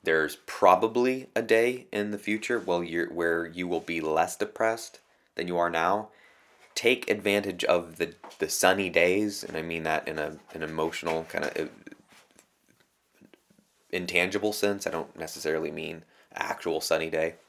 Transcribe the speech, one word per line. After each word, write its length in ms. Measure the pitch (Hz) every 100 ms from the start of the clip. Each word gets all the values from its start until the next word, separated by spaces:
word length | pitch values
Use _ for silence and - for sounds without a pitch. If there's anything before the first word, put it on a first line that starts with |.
there's 340 | 85 80 76 - -
probably 800 | - 95 92 113 117 123 131 - -
a 60 |
day 440 | 113 113 120 127 -
in 180 | 107 104
the 80 | 104
future 400 | - 107 - 120
where 240 | 90 87
you're, 300 | 85 82 85
where 340 | 82 85 82 82
you 220 | 85 90
will 120 | 85
be 200 | - 82
less 360 | 78 78 87 -
depressed 640 | 107 - 113 113 - - _ _ _ -
than 100 | 87
you 80 | 87
are 120 | 87
now. 380 | 82 85 101 107 _ - _ _ _ -
Take 340 | - 117 127 -
advantage 540 | 104 101 101 101 87
of 320 | - 87 85 82
the, 160 | 85 - - -
the 80 | 78
sunny 420 | - 92 95 95
days, 540 | 82 87 95 107 98
and 120 | - 82
I 60 |
mean 220 | 82 82
that 240 | 80 78 -
in 100 | 78
a, 180 | 76 78 -
an 80 | 85
emotional 600 | 80 78 80 82 82 80 80
kind 140 | 80
of, 120 | 78 -
uh, 120 | 80 - - - _ - _ _ _ _ _ _ _ _ _ _ - - _ _ _ _ _
intangible 600 | 90 90 90 92 101 107
sense. 340 | 104 101 101 -
I 40 |
don't 260 | 82 - -
necessarily 540 | 80 - 78 80 80
mean 320 | 80 78 82 - _ _
actual 460 | - - - 87 78
sunny 300 | - 80 80
day. 240 | 80 82 -